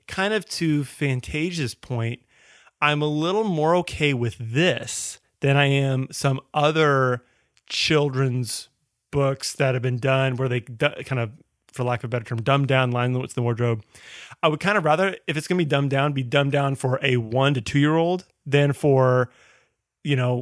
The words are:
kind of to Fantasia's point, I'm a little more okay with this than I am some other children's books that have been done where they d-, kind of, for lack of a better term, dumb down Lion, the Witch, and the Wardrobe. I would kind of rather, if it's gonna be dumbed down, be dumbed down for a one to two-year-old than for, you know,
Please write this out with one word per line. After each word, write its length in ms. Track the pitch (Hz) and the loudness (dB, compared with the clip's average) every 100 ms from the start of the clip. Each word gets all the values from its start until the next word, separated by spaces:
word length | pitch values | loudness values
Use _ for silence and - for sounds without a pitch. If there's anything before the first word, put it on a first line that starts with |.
| - | -10
kind 260 | - 190 | -4 -2
of 120 | 214 - | -2 -4
to 360 | - 165 147 | -4 0 0
Fantasia's 880 | 139 - 143 127 - 151 165 170 127 | -2 -4 -2 -2 -4 -4 -4 -4 -6
point, 460 | - - 123 117 120 _ _ _ - _ _ | -8 -8 -4 -4 -6 _ _ _ -20 _ _
I'm 200 | 147 147 | 0 0
a 60 | 151 | 0
little 380 | 151 160 202 220 | -2 0 0 0
more 320 | 165 151 175 | 0 2 2
okay 360 | 175 - 147 | 0 -2 0
with 220 | 131 120 - | 0 -2 -6
this 840 | 113 120 175 120 - - - - _ _ | -4 0 0 0 -6 -10 -10 -14 _ _
than 160 | 139 139 | 0 2
I 120 | 139 | 2
am 420 | 139 139 131 131 | 2 0 -2 -4
some 300 | - 139 135 - | -4 -2 -2 -4
other 680 | 151 147 156 151 135 131 123 - _ _ _ - - | 0 0 2 2 2 2 -2 -6 _ _ _ -10 -4
children's 920 | - 156 143 131 135 123 117 - - _ _ _ _ | 0 2 2 0 0 -2 -4 -6 -12 _ _ _ _
books 420 | 143 139 135 - | -2 0 -2 -6
that 200 | - 135 127 | -2 0 0
have 80 | |
been 160 | 123 123 | -2 -2
done 360 | 135 135 135 123 | 2 2 2 0
where 140 | 131 | -2
they 120 | 123 | -2
d-, 420 | 113 113 143 - - | -6 -2 -2 -2 -6
kind 140 | 131 | -4
of, 120 | 113 127 _ _ _ | -4 -8 _ _ _
for 120 | - | -6
lack 160 | 123 120 | -4 -4
of 60 | 120 | -4
a 20 | |
better 160 | 120 110 | -6 -4
term, 160 | 117 | -4
dumb 240 | 110 139 135 | 0 2 4
down 260 | 131 127 | 2 2
Lion, 220 | 123 123 | 0 0
the 60 | 127 | -2
Witch, 120 | 131 | -4
and 40 | - | -4
the 60 | |
Wardrobe. 400 | 120 113 120 110 - - - - - - | -2 0 0 -2 -6 -20 -20 -20 -20 -2
I 60 | 165 | 0
would 120 | 156 | 0
kind 160 | 180 208 | 0 2
of 80 | 156 | 2
rather, 320 | 156 196 185 - | 2 2 -2 -6
if 80 | 151 | -4
it's 100 | - | 0
gonna 100 | 180 | 0
be 60 | 156 | 2
dumbed 240 | 143 139 | 2 2
down, 220 | 135 147 | 0 0
be 100 | 139 | 0
dumbed 300 | 123 143 139 | 0 2 2
down 220 | 143 139 139 | 2 0 -2
for 240 | 127 127 | -2 0
a 140 | 135 123 | 2 0
one 360 | 113 120 135 | 0 2 2
to 80 | 139 | 2
two-year-old 640 | 110 143 147 160 170 180 - _ - | 0 2 4 4 2 -2 -6 _ 0
than 280 | 139 143 | 2 2
for, 560 | 139 151 135 131 127 123 _ _ _ _ _ _ _ | 2 2 4 6 4 0 _ _ _ _ _ _ _
you 120 | - 139 | -2 0
know, 260 | 123 123 | 0 -2